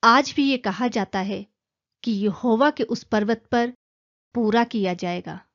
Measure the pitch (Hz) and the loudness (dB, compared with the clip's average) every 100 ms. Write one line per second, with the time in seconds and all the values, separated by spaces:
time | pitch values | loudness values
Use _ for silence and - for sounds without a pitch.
0 | 226 247 294 - 277 262 - 190 247 220 | 6 6 4 0 0 0 -2 -2 -2 -2
1 | 190 196 190 196 202 _ _ _ _ _ | -4 -4 -6 -8 -10 _ _ _ _ _
2 | - 208 208 - 247 226 285 294 - - | -4 0 0 -2 0 2 2 0 -4 -6
3 | - 214 208 226 _ 240 240 247 _ _ | -2 -2 0 -2 _ -2 -2 -6 _ _
4 | _ _ _ 240 214 226 233 226 190 180 | _ _ _ -2 2 2 0 -2 -4 -4
5 | 180 175 - 185 _ | -6 -6 -8 -16 _